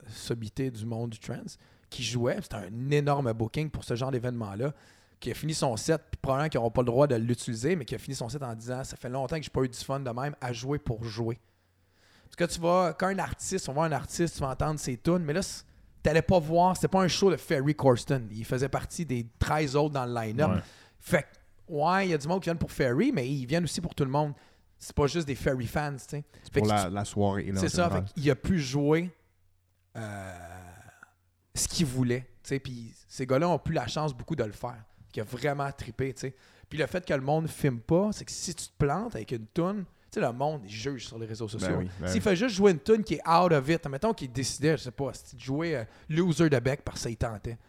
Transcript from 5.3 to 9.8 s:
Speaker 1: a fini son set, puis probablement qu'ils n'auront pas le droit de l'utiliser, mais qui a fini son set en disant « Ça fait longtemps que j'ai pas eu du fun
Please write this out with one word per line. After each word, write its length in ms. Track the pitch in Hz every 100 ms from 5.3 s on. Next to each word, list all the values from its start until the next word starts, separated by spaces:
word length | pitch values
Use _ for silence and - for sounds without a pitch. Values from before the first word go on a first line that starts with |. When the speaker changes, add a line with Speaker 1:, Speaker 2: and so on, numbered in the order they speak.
Speaker 1:
a 20 |
fini 200 | 113 151
son 240 | 156 147 107
set, 240 | - 160 -
puis 80 | -
probablement 280 | - 135 156
qu'ils 100 | 143
n'auront 120 | 117
pas 100 | 110
le 60 | 123
droit 200 | 120 147
de 80 | 120
l'utiliser, 640 | 117 120 - 113 135 180
mais 80 | 127
qui 100 | 113
a 20 |
fini 180 | - 131
son 100 | 120
set 160 | 139
en 100 | 135
disant « 300 | 110 113 127
Ça 140 | 135 -
fait 100 | 127
longtemps 300 | 127 131 160
que 60 |
j'ai 60 | 139
pas 120 | -
eu 60 | 131
du 80 |
fun 220 | 120